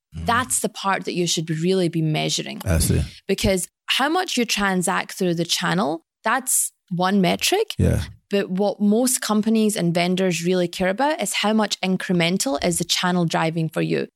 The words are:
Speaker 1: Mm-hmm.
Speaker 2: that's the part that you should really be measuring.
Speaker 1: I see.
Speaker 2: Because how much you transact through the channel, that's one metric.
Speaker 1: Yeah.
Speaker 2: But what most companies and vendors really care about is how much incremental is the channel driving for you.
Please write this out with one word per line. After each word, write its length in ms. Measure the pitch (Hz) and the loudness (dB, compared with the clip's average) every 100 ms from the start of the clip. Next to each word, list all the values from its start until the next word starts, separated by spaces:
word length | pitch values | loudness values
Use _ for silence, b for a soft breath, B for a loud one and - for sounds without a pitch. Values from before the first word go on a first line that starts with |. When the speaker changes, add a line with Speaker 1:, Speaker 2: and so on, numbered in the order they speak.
| _ | _
Speaker 1:
Mm-hmm. 120 | - 85 | -10 -2
Speaker 2:
that's 340 | 240 254 - | 0 0 -2
the 80 | 208 | -4
part 360 | - 196 190 180 | -4 -4 -2 -2
that 80 | |
you 120 | 139 170 | -2 -2
should 240 | - 165 | -2 -2
really 380 | 156 175 190 170 | -2 0 2 0
be 140 | 170 | 0
measuring. 600 | 160 156 156 151 156 139 - | 0 0 -2 -4 -6 -8 0
Speaker 1:
I 140 | 82 | 2
see. 220 | - 87 - B - | 2 2 0 B -4
Speaker 2:
Because 380 | 196 214 190 - _ - - | -2 0 0 -2 _ -4 0
how 120 | 277 | 0
much 260 | 349 359 - | 0 0 0
you 60 | |
transact 680 | 240 - 202 185 180 180 185 | 0 0 0 0 0 -2 -4
through 220 | - 185 170 | -2 -2 0
the 100 | 165 | -2
channel, 560 | - 175 170 247 330 _ _ | -2 0 0 -2 -4 _ _
that's 480 | 220 247 262 - - _ - | -2 -2 0 -2 -2 _ -8
one 320 | 175 185 202 | -2 2 4
metric. 520 | 180 190 - 370 440 - | 4 2 0 0 0 2
Speaker 1:
Yeah. 240 | 90 82 - - - | 2 2 -2 -10 -4
Speaker 2:
But 200 | 202 190 | -2 0
what 300 | 185 202 - | 0 0 2
most 400 | 208 214 254 - | 2 4 2 0
companies 560 | - 214 214 220 214 202 | 0 0 2 2 2 2
and 160 | 170 | 0
vendors 500 | 170 175 185 190 165 | 2 0 2 0 0
really 240 | 170 185 175 | 0 0 0
care 220 | - 185 | 0 -2
about 320 | 202 285 311 | 0 0 0
is 100 | 202 - | -4 -2
how 180 | 208 | 0
much 260 | 220 208 - | 2 0 -2
incremental 840 | 185 185 - 175 165 190 269 285 | -2 -2 0 0 2 0 -2 -2
is 140 | 180 165 | 0 -2
the 60 | |
channel 400 | 170 - 180 180 170 | -2 -2 0 0 0
driving 440 | 170 165 165 160 | 0 0 -2 -4
for 120 | - | -2
you. 260 | 160 160 135 | -2 -2 -2